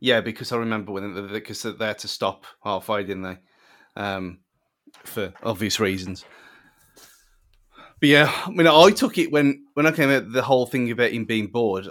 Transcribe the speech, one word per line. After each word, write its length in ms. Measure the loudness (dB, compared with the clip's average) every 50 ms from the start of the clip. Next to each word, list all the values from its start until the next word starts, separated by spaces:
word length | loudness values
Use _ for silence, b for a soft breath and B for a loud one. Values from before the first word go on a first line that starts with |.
yeah, 200 | 0 2 2 2
because 300 | 0 -4 -8 -10 -8 -6
I 60 | -6
remember 340 | -4 -4 -4 -6 -6 -6 -8
when 220 | -10 -8 -8 -8 -10
they, 60 | -10
they, 200 | -10 -10 -10 -10
'cause 220 | -10 -12 -12 -12
they 240 | -10 -10 -8 -6 -6
had 140 | -6 -6 -8
to 80 | -10 -12
stop 360 | -8 -4 -4 -4 -4 -6 B B B _ -8
halfway, 400 | -6 -6 -6 -4 -4 -4 -4 -4
didn't 180 | -6 -8 -8
they? 160 | -10 -12 -12 -14 b b b b b b b b b b -12
Um, 440 | -8 -8 -6 -6 -6 -8 -10 -12 -16 _ _ _ _ _ _ _ _ _ _ -20 -20 -20
for 280 | -12 -10 -8 -8 -8 -10 -8 -8
obvious 340 | -8 -6 -4 -4 -4 -2 -2
reasons. 460 | -2 -2 -2 -4 -8 -10 -12 -12 b b b b b b b b b b b b b b b b b b b b b b b b _ _ _ _ _ B B B B B B _
But 80 | 4 6
yeah, 220 | 6 6 6 4 B B B
I 40 | -4
mean, 160 | 2 4 6 8
I 220 | 10 10 10 10
took 280 | 8 4 0 -2 0 -2
it 140 | -2 0
when, 320 | 0 2 2 2 0 -2 -8 _ _
when 120 | 0 0
I 40 | 2
came 160 | 2 2 2 2
out, 200 | 2 0 0 -2
the 120 | -4 -2
whole 240 | 0 2 2 2 2
thing 240 | 0 -2 -2 -2 -2
about 200 | 0 0 0 0
him 140 | 0 -4 -4
being 240 | -4 -4 -4 -4 -4
bored, 400 | -4 -2 -2 -2 -2 -4 -6 -6